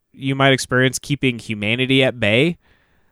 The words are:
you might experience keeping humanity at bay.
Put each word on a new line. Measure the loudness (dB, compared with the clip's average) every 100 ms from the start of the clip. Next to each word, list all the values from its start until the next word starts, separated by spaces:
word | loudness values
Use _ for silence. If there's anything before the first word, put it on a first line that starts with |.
| _
you | -10 -6 0
might | 2
experience | 2 0 0 0 -2
keeping | -6 -2 -2 -4
humanity | -8 -6 -4 -2 2 2
at | 2 0
bay. | 0 2 0 -2 _ _ _ _ _